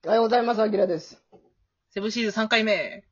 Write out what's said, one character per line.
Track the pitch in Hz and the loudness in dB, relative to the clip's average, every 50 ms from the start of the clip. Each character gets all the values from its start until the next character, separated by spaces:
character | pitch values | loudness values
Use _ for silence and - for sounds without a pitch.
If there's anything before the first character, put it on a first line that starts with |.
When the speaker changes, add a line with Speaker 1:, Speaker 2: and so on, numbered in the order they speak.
| - | 0
Speaker 1:
お | 165 | 2
は | 208 | 2
よ | 233 | 2
う | 226 | 4
ご | 226 | 4
ざ | 233 | 2
い | 240 233 | 2 2
ま | 240 233 | 0 0
す、 | 208 | 0
あ | 220 214 | 0 0
き | 208 | 2
ら | 196 190 | 0 2
で | 190 170 156 | 0 0 -6
す。 | - - - _ _ _ _ - _ _ _ _ _ _ _ _ _ _ | -6 -14 -20 _ _ _ _ -20 _ _ _ _ _ _ _ _ _ _
Speaker 2:
セ | _ 196 | _ -6
ブ | 202 | -6
ン | 220 | -4
シ | 208 240 | -4 -2
ー | 233 | -4
ズ | 208 | -2
ン | |
三 | 196 214 220 | -2 -2 -2
回 | 220 240 226 220 | 0 0 0 2
目。 | 220 202 170 143 101 - - _ _ | 2 0 -2 -2 -8 -10 -16 _ _